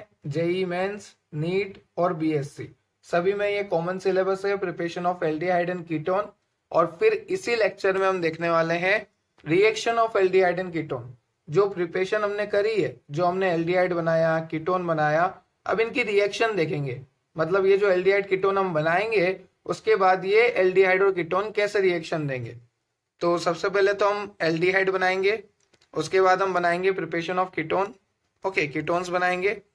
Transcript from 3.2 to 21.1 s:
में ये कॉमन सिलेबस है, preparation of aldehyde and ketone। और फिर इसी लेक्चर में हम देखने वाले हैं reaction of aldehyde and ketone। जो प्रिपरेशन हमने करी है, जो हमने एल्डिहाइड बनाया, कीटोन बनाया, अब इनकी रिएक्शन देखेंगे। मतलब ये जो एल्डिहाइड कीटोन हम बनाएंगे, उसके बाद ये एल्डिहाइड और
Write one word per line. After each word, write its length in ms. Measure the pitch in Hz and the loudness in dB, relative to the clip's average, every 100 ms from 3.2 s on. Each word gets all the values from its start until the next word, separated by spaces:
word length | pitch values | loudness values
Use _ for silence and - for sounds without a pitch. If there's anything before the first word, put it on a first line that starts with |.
| 180 | 0
में 140 | 202 202 | 0 -2
ये 140 | 202 | -2
कॉमन 340 | 202 170 165 185 | -2 -2 -2 -2
सिलेबस 460 | 190 180 190 196 202 | 0 0 0 -2 -2
है, 140 | 196 | -2
preparation 520 | 185 170 170 175 175 | -4 -6 -6 -4 -4
of 160 | 180 160 | -2 -2
aldehyde 460 | 156 175 175 170 180 | -2 0 0 0 -6
and 140 | 165 | -6
ketone। 400 | 156 147 185 208 _ _ _ _ | -6 -2 -2 -4 _ _ _ _
और 240 | 156 170 - | 0 0 2
फिर 140 | 220 | 0
इसी 420 | 220 - 185 - 233 | 0 -4 -6 -2 0
लेक्चर 420 | 196 190 196 190 | 0 0 -2 2
में 100 | 190 | 0
हम 120 | 190 | 0
देखने 300 | 165 160 170 | -2 -2 0
वाले 240 | 165 165 170 | 0 0 0
हैं 180 | 185 214 - _ _ _ | 0 0 -2 _ _ _
reaction 640 | 147 175 214 220 233 233 226 | -2 2 2 2 -2 0 0
of 160 | 208 | 2
aldehyde 420 | 190 185 180 170 | 2 4 2 0
and 120 | 185 165 | -4 -6
ketone। 360 | 143 135 117 - _ _ - | -6 -8 -10 -20 _ _ -2
जो 180 | 156 202 | 0 0
प्रिपरेशन 540 | 190 170 185 190 214 | 0 -4 -2 -2 -2
हमने 220 | 208 208 208 | -2 -4 -2
करी 240 | 202 208 | 0 0
है, 220 | 220 139 - _ | 0 -2 -4 _
जो 140 | 147 | -2
हमने 260 | 175 185 190 | 0 2 0
एल्डिहाइड 400 | 165 165 180 180 | 0 0 0 2
बनाया, 460 | 170 165 165 165 160 | 0 0 2 2 0
कीटोन 440 | 160 160 156 180 175 | -4 -6 -2 -2 0
बनाया, 360 | 156 151 156 180 - _ _ - | 0 2 2 0 -4 _ _ -4
अब 140 | 196 | -2
इनकी 220 | 226 - | -2 -2
रिएक्शन 520 | 214 202 202 202 226 202 | 0 2 0 0 0 0
देखेंगे। 440 | 156 151 139 120 - _ _ - | -2 -2 -6 -8 -12 _ _ -4
मतलब 300 | 160 190 190 | 0 2 4
ये 100 | 196 | 4
जो 120 | 202 | 4
एल्डिहाइड 400 | 180 185 196 196 | 4 4 2 2
कीटोन 300 | 190 196 196 | 0 0 0
हम 140 | 190 | 0
बनाएंगे, 680 | 156 156 175 220 220 175 190 - _ - | 0 0 0 0 0 0 -2 -12 _ -8
उसके 300 | 175 - 214 | -4 2 4
बाद 280 | 185 185 | 4 4
ये 220 | 185 214 240 220 | 4 4 4 4
एल्डिहाइड 440 | 185 185 190 185 | 4 6 4 6
और 80 | 196 | 2